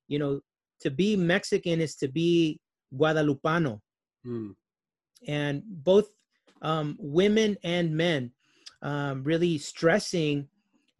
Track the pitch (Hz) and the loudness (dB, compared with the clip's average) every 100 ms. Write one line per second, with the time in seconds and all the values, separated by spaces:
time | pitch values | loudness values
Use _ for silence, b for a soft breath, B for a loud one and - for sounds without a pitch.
0 | - 143 143 139 - _ _ _ 156 135 | -6 -2 -2 -4 -8 _ _ _ -4 0
1 | 202 208 170 190 - 196 175 165 156 - | 0 2 2 0 0 -2 0 -2 -2 -4
2 | 139 139 170 170 160 - _ _ _ 131 | -4 0 2 4 2 -2 _ _ _ 0
3 | 156 156 151 135 160 170 151 104 _ _ | 2 2 2 0 0 0 0 -4 _ _
4 | _ _ 123 120 107 - _ _ _ _ | _ _ -10 -8 -8 -14 _ _ _ _
5 | _ _ - 147 147 143 226 180 139 196 | _ _ -8 -4 -2 -4 -8 -4 4 4
6 | 214 _ _ _ _ _ 151 160 147 147 | 4 _ _ _ _ _ -4 -2 -2 -6
7 | 147 156 208 214 220 202 170 175 170 156 | -2 4 4 4 2 0 -2 -2 0 0
8 | 175 151 123 _ B B B B 143 143 | 0 0 -4 _ B B B B -6 -4
9 | 143 135 139 165 175 156 - - 165 202 | -4 -4 -2 0 0 -2 -6 -2 2 2
10 | - 175 151 143 139 _ _ _ _ _ | 0 -2 -2 -2 -6 _ _ _ _ _